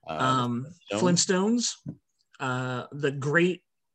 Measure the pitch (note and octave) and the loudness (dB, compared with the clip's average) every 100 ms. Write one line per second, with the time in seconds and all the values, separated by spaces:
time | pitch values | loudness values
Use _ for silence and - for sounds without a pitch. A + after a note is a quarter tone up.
0 | E2+ D#2 C3 C3 A#2+ A#2+ D3 - - G2+ | -8 -2 2 2 0 -4 -8 -14 -6 0
1 | F3+ F3 - F#3 G#3 A#3+ A#3 - - - | 4 4 2 2 2 0 -2 -6 -12 -16
2 | _ _ _ - C3 B2+ B2+ B2 - C#3+ | _ _ _ -8 -4 -4 -4 -6 -8 -4
3 | C#3+ C#3 C#3+ E3 F3+ E3+ _ _ _ | -4 -2 0 2 2 0 _ _ _